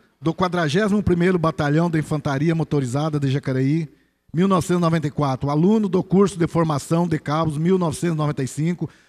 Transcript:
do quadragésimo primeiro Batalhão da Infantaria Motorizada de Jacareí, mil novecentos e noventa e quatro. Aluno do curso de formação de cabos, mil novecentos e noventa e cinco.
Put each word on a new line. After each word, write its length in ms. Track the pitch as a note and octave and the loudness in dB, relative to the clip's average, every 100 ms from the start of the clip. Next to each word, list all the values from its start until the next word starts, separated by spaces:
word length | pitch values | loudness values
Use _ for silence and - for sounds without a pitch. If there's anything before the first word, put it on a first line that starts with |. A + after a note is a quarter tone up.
| _ _ | _ _
do 140 | C#3+ | -4
quadragésimo 680 | D#3+ F3+ F3 D#3+ D#3 G#3+ G#3 | -2 0 0 0 2 2 2
primeiro 340 | F#3 F3 F3 F#3 | 2 2 2 2
Batalhão 520 | D#3+ D#3 D3 D3+ E3+ | 0 0 0 2 2
da 100 | D#3+ | 0
Infantaria 560 | C#3+ D3+ D3+ C3+ E3 E3 | -2 -4 -2 -2 0 0
Motorizada 640 | D3+ D3 C3 C3 D#3 D3 | 0 -2 -2 -2 -2 -2
de 100 | C#3 | -2
Jacareí, 580 | C3+ C#3 C3 C3+ D#3+ D#3 _ _ _ _ | -2 -2 -2 0 0 -4 _ _ _ _
mil 140 | D3+ F#3+ | 0 2
novecentos 320 | F#3 - F3 | 2 0 0
e 20 | |
noventa 260 | E3+ E3 D3+ | 2 0 -2
e 40 | |
quatro. 380 | - D3 D#3+ C#3+ | -2 -2 -2 -2
Aluno 380 | D3 F3 A3 G3+ | 2 4 4 2
do 160 | F3+ | -2
curso 340 | C#3+ F3+ G3 E3 | 2 2 2 0
de 100 | E3 | -2
formação 600 | E3 D#3+ C#3+ - E3 F3 | 0 0 -2 -2 -2 0
de 120 | D#3+ | -2
cabos, 380 | - D3+ D#3+ D3 | -2 -2 -2 0
mil 200 | E3 F#3+ | 0 2
novecentos 380 | E3+ - E3+ D#3+ | 0 -2 -2 -2
e 20 | |
noventa 260 | D3 C#3+ | -2 -2
e 40 | C3 | -4
cinco. 420 | - D#3+ F3+ G#2 - | -2 -2 -2 -6 -10